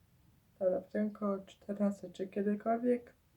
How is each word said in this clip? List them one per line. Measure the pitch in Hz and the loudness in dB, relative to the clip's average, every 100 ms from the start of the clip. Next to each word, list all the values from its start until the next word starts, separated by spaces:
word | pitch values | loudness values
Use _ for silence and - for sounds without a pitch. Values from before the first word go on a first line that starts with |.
| _ _ - _ _ - | _ _ -20 _ _ -2
Dobra, | 190 175 | 0 0
pytanko | - 214 214 - 208 196 - | -2 -2 -2 0 -2 -2 -6
czternaste. | - - 202 202 202 180 | -18 -8 0 0 0 -8
Czy | - 190 | -8 -6
kiedykolwiek | 202 202 208 226 233 247 240 - - _ | -2 0 0 0 2 2 2 0 -20 _